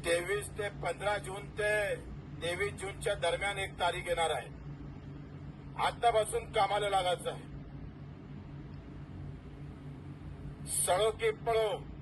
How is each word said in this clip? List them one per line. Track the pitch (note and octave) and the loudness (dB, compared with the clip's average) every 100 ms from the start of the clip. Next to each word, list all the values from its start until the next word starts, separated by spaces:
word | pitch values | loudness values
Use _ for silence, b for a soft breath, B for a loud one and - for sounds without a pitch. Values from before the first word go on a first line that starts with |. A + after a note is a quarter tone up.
| E3+ | 4
तेवीस | E3+ F3 G#3 G3+ | 4 4 0 -2
ते | - G3+ | -4 -4
पंधरा | G3 F#3 - G3 G#3 | -2 -4 0 2 0
जून | F#3+ G3 G3+ | -2 -6 -6
ते | - G#3 - D4+ C4 - - - - | 0 2 4 2 -2 -4 -10 -8 -4
तेवीस | E3 F3 G3+ | -2 0 0
जूनच्या | G3 F#3+ F#3+ - | 0 -6 -2 0
दरम्यान | G3+ E3+ F3 G3 G3 | 2 2 2 0 0
एक | G3 - | -4 2
तारीख | F3+ F3 F3+ | 2 2 0
येणार | E3+ E3 | 2 4
आहे. | D3+ - C#3+ C#3+ C#3+ - - - - - - - - - - | 2 -2 -10 -10 -8 -8 -10 -10 -10 -10 -10 -10 -10 -10 0
आतापासून | - - A#3+ A3 G#3+ A#3 A3+ | 0 6 6 6 4 0 0
कामाला | A3+ G3 G#3 G#3 | 4 4 4 4
लागायचं | G3 F3+ E3+ D#3 | 4 4 2 0
आहे. | D3+ - - - - - - - - - - - - - - - - - - - - - - - - - - - - - - - - - | -4 -8 -10 -10 -10 -10 -10 -12 -12 -10 -10 -10 -10 -10 -10 -10 -10 -10 -8 -8 -8 -12 -12 -10 -10 -10 -10 -12 -10 -10 -10 -10 -8 -4
सळो | - - F3+ A3 | 0 4 6 6
की | G#3 A3+ | 4 2
पळो. | G#3+ A#3 A3+ A3 E3 - - | 2 4 4 4 2 -4 -10